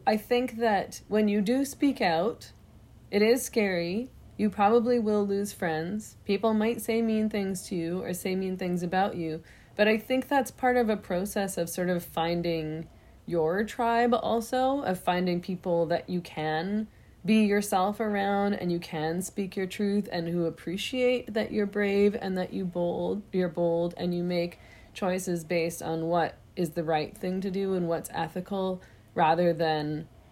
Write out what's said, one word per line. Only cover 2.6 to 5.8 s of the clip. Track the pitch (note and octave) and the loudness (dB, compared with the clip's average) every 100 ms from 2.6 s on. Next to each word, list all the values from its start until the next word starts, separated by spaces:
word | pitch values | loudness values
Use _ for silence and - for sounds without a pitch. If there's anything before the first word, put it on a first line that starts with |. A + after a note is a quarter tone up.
| - - - - - | -20 -20 -20 -20 -2
it | G3+ | 2
is | A3 B3+ | 4 4
scary. | - A#3 G3+ F3+ E3+ G3 B3+ - - - | 2 0 2 0 -2 -4 -6 -12 -18 -2
You | G#3 | -2
probably | F#3 G3+ A#3 A#3 A#3+ | 4 6 6 4 2
will | G#3+ G#3 G3+ | 2 2 2
lose | G3 G3+ | 0 -2
friends. | - F3 D#3 | -4 -2 -2